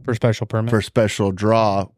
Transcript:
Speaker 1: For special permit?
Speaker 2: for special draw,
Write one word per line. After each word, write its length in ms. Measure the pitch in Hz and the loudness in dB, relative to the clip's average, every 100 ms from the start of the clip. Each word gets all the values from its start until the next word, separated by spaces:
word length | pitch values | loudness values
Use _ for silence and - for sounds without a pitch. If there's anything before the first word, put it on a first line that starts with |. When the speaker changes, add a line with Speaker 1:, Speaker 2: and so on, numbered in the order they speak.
Speaker 1:
For 100 | 131 | -8
special 300 | 117 120 110 | -2 0 -2
permit? 240 | 110 113 113 | -4 -4 0
Speaker 2:
for 140 | 117 | 0
special 480 | 95 - 107 - 101 | 0 0 0 0 -2
draw, 560 | 92 104 113 110 98 98 | 0 2 2 2 0 -4